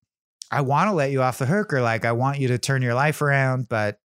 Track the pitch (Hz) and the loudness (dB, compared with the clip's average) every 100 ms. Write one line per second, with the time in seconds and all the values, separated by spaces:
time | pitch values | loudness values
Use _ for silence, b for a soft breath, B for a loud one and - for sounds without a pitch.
0 | _ _ _ _ - 123 131 143 202 175 | _ _ _ _ -6 -2 0 2 2 0
1 | 139 135 127 - 131 202 208 135 117 113 | 0 0 0 0 0 0 0 0 0 0
2 | 117 117 135 143 131 123 - 131 123 120 | 0 0 0 0 0 0 0 0 0 2
3 | 151 - 147 139 131 127 123 110 104 - | 0 0 0 2 2 -2 -2 -2 -2 -4
4 | _ | _